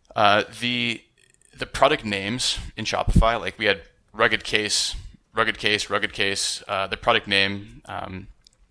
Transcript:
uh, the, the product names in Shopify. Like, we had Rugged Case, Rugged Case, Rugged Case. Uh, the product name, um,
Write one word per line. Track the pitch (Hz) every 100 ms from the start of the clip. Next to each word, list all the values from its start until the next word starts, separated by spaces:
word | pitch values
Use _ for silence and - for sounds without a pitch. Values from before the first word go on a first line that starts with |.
| - -
uh, | 101 104 95 -
the, | 120 123 120 113 _ _ _ _ _ -
the | -
product | - 139 151
names | 110 98 98 123 - - - -
in | 107
Shopify. | 90 - - 113 117
Like, | 90 -
we | 107
had | 92 - _ _
Rugged | 104 113 107
Case, | - 107 104 - - - - - _
Rugged | 110 110 107
Case, | 107 104 -
Rugged | 101 104
Case. | - 98 98 - - -
Uh, | 98 95
the | 107
product | - 113 104
name, | 98 98 101 110 117
um, | - 95 95 92 104 - _ _ _